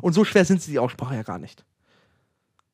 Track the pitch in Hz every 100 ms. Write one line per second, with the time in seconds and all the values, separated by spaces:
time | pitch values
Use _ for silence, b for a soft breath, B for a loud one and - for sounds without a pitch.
0 | 175 165 208 202 180 190 - 139 127 -
1 | 123 123 107 92 - - _ _ _ _
2 | _ _ _ _ _ _ _